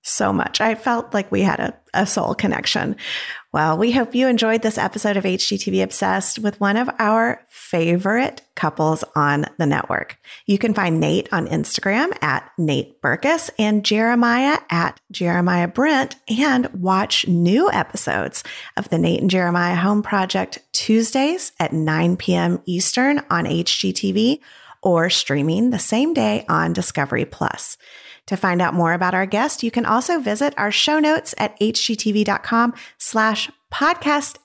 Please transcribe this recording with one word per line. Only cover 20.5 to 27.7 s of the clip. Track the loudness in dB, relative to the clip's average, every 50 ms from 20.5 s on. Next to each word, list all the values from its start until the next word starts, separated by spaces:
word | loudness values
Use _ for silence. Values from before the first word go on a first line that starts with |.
| -8 -18 _ _
Tuesdays | -6 -4 2 4 4 4 4 2 2 2 2 2 0 -2 -4 -8 _ _
at | -4 -2 0
nine | 0 0 0 0 2 2 2 0
P | 0 0 0 0
M | 2 2 0 0 -2 -2
Eastern | -4 -2 -2 -2 0 0 2 2 2 2 0 -2 -2
on | -2 -2 0
H | 0 -2 -2 0 -2 -2 -2
G | -2 -2
T | -2 -2 -2 0
V | 0 2 2 2 0 0 _ -20 -20 -20 -20 -20 -20 _
or | 0 2 2 4 2 2
streaming | 0 0 0 0 0 0 0 0 2 2 2 0
the | 2 0
same | 0 0 2 2 2 2 2
day | 2 2 0 0 -2 -2 -2
on | 0 0 0 0
Discovery | -2 -2 -2 -2 -2 -2 -2 -2 -2 -4 -4
Plus. | -4 -4 -6 -4 -4 -4 -6 -6 -6